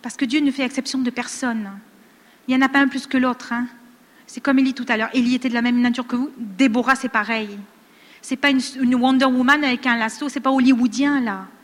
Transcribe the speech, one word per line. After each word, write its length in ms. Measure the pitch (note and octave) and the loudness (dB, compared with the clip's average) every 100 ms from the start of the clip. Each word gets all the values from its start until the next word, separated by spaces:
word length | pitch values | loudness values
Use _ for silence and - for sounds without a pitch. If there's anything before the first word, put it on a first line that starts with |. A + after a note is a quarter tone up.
Parce 160 | B3 - | -12 -6
que 80 | C4 | -2
Dieu 140 | C#4+ | 0
ne 100 | D4 | 0
fait 140 | C4 | -2
exception 340 | B3+ - B3+ C4+ | -4 -4 -6 -4
de 100 | B3 | -4
personne. 600 | B3+ A#3+ - B3+ A3+ G3+ G3 - _ _ _ _ _ - | -4 -10 -6 -4 -4 -6 -12 -20 _ _ _ _ _ -2
Il 80 | |
n'y 80 | C4 | 2
en 40 | C4+ | 4
a 20 | |
pas 120 | C#4 | 4
un 80 | C#4 | 2
plus 180 | C4 - | 0 -4
que 100 | C4+ | 0
l'autre, 380 | B3+ B3 - | 0 -2 -6
hein. 120 | A#3+ B3 - - _ _ _ _ | -6 -6 -10 -20 _ _ _ _
C'est 160 | - | -6
comme 160 | C#4+ C4+ | 2 4
Élie 160 | C4+ | 2
tout 120 | B3+ B3 | 0 -2
à 100 | A3 | -2
l'heure. 120 | A3 | 0
Élie 200 | C4 A#3+ | 0 2
était 140 | B3 B3+ | 2 0
de 60 | |
la 80 | A#3 | 0
même 180 | A#3+ B3 | 0 2
nature 260 | A#3+ A#3+ B3 | 2 0 -4
que 100 | B3 | -4
vous. 140 | C#4+ - | -4 -6
Déborah, 580 | A3 F#3 C4+ A3+ B3 | -12 2 2 2 2
c'est 140 | C4 B3+ | 0 0
pareil. 500 | A3+ G#3 A3+ G#3+ G3+ G3+ _ _ _ - - | -2 -2 -4 -6 -12 -18 _ _ _ -20 -20
C'est 160 | - C4 | -10 -2
pas 140 | C#4+ | 2
une, 100 | C4+ B3 C4 | 2 -2 -2
une 160 | B3 B3 | 0 2
Wonder 300 | B3+ C4 C4 | 4 4 4
Woman 380 | B3+ B3 D4 | 2 2 2
avec 220 | C#4+ B3 B3+ | 2 0 0
un 100 | A#3 | 0
lasso. 320 | A3 - D4 | -2 -4 -8
C'est 120 | C4 | -2
pas 100 | C4 | 0
hollywoodien, 720 | C4+ B3+ B3+ B3 G#3 C#4+ C#4+ | 4 4 4 2 0 0 0
là. 240 | A#3 F#3+ F#3+ - | -2 -6 -12 -20